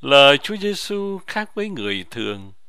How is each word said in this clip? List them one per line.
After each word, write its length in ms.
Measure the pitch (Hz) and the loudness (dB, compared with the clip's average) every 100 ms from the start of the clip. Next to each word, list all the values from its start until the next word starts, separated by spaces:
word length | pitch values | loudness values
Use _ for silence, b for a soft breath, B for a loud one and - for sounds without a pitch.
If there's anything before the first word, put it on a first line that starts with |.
là 360 | 135 143 139 143 | 4 6 8 6
Chúa 140 | - 208 | 0 -6
Giêsu 640 | 202 196 - 202 202 196 - | -6 -6 -8 -8 -8 -10 -10
khác 280 | - 214 | -8 -8
với 140 | - 208 | -8 -8
người 360 | 185 101 98 95 | -6 -6 -6 -8
thường 420 | - 104 101 98 95 | -10 -8 -8 -12 -20